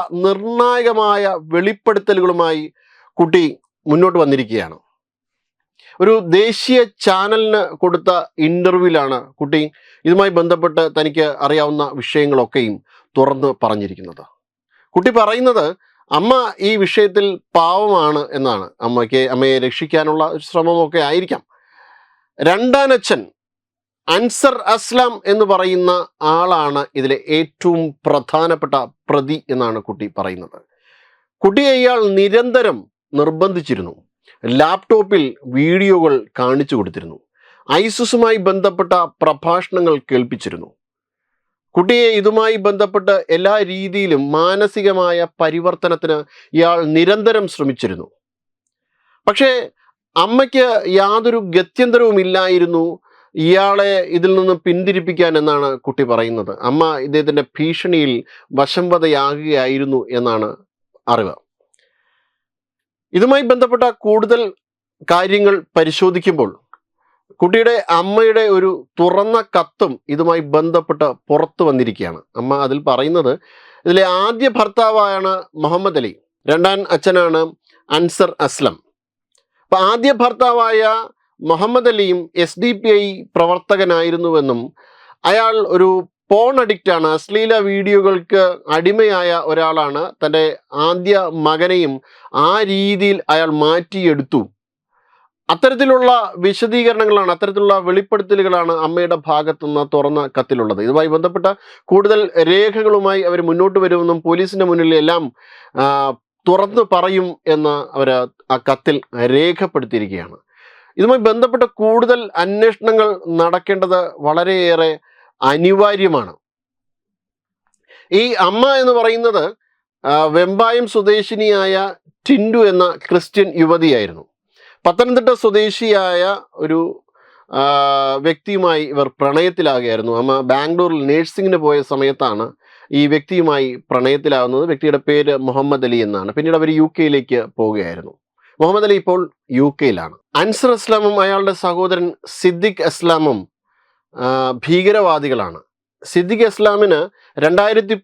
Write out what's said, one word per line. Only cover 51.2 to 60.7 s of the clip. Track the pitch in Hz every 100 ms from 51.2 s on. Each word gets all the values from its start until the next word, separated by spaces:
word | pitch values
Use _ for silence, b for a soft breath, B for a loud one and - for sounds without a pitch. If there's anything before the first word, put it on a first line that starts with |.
| 233 233 190 180
ഗത്യന്തരവും | 180 - 247 233 233 202 185
ഇല്ലായിരുന്നു | 185 185 180 175 165 170 180 b b b
ഇയാളെ | 160 160 190 196 202 202 190 165 170
ഇതിൽ | 185 190
നിന്ന് | 185 175 180
പിന്തിരിപ്പിക്കാൻ | 175 185 185 175 170 170 156
എന്നാണ് | 151 147 139 131 -
കുട്ടി | 127 123
പറയുന്നത്. | 117 113 113 101 - 123
അമ്മ | 147 160 147 139
ഇദ്ദേഹത്തിൻ്റെ | 151 147 147 127 -
ഭീഷണിയിൽ | 160 160 185 170 139 120 b b b 135
വശംവദയാകുകയായിരുന്നു | 139 185 175 175 160 143 139 147 156 143 127 135 139 131 110 123
എന്നാണ് | 123 110 110 - _